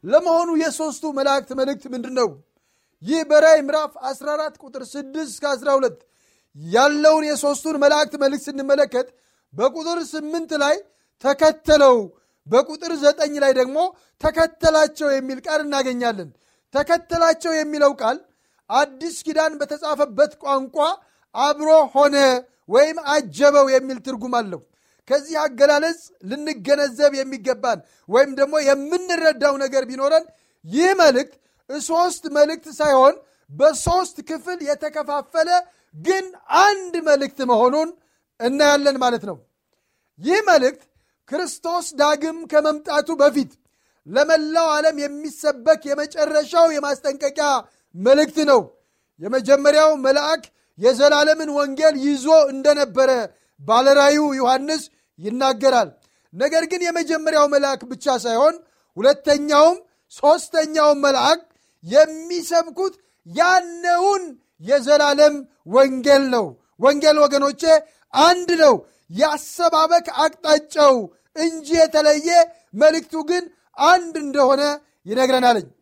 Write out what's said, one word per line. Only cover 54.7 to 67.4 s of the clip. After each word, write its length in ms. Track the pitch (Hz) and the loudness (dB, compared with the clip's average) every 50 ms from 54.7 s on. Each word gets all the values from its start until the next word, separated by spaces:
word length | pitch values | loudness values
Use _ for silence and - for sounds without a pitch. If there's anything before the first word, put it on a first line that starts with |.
| 311 311 311 - _ _ _ _ _ _ | -6 -6 -8 -14 _ _ _ _ _ _
ይናገራል። 680 | 165 208 233 254 269 269 262 214 254 269 262 240 208 151 _ _ _ _ _ _ _ _ - | -12 -10 -6 -2 -2 -2 -2 2 0 2 2 2 0 -2 _ _ _ _ _ _ _ _ -8
ነገር 300 | 175 254 294 311 330 330 | -4 -4 0 0 -2 -2
ግን 160 | 320 339 359 | -2 -6 -4
የመጀመሪያው 640 | 349 339 339 339 330 285 320 320 311 311 311 302 294 | -4 -4 -4 -4 -4 -4 -4 -4 -2 -2 2 2 2
መልአክ 340 | 285 285 285 285 277 269 - - | 2 2 0 0 -2 -4 -6 -10
ብቻ 200 | 247 262 254 - 285 262 233 | -16 -16 -8 -4 -2 -2 -2
ሳይሆን 360 | 190 240 226 226 277 311 339 339 _ _ _ _ _ _ _ | -2 -4 -2 2 0 0 0 -2 _ _ _ _ _ _ _
ሁለተኛውም 800 | 175 214 269 285 285 _ 302 294 294 294 294 294 285 302 330 359 359 _ _ _ _ _ _ - | 0 2 2 2 2 _ -2 -2 0 0 0 4 6 6 4 4 0 _ _ _ _ _ _ -12
ሦስተኛውም 840 | - - 294 320 349 - - - 330 311 311 311 311 302 302 294 285 | 0 2 2 2 2 0 -4 -4 -4 -4 -2 -2 0 2 2 2 2
መልአክ 400 | 277 277 269 262 240 277 320 339 - _ _ _ _ _ _ _ - | 0 0 0 0 2 0 0 0 -4 _ _ _ _ _ _ _ -14
የሚሰብኩት 1080 | 165 220 285 311 311 311 320 320 339 349 349 294 - 339 339 330 330 262 - 381 381 370 _ _ _ _ _ _ | 0 4 4 4 4 0 -14 -12 -10 -8 -8 -6 -2 -2 -2 -2 -2 -6 -6 -6 -6 -6 _ _ _ _ _ _
ያነውን 960 | 170 170 - 339 359 370 370 359 339 339 339 349 349 349 349 359 403 403 392 359 330 254 _ _ _ _ _ | -12 -4 0 0 2 2 0 0 -4 -16 -8 -4 -2 -2 0 0 0 -2 -2 -6 -10 -18 _ _ _ _ _
የዘላለም 720 | 160 196 269 285 233 269 294 294 294 285 285 285 302 302 294 285 262 _ _ _ _ | -4 -2 -2 -2 2 2 2 2 4 2 4 4 4 4 4 0 -12 _ _ _ _
ወንጌል 560 | 165 190 254 269 277 262 262 233 277 277 277 277 262 | 0 4 4 4 4 2 -2 2 4 4 4 4 2
ነው። 160 | 247 240 202 151 123 _ _ _ _ _ | -2 -2 -2 -4 -8 _ _ _ _ _
ወንጌል 380 | 226 269 285 285 294 302 302 302 | 2 2 2 4 2 2 4 4
ወገኖቼ 440 | 294 285 277 277 | 2 2 2 0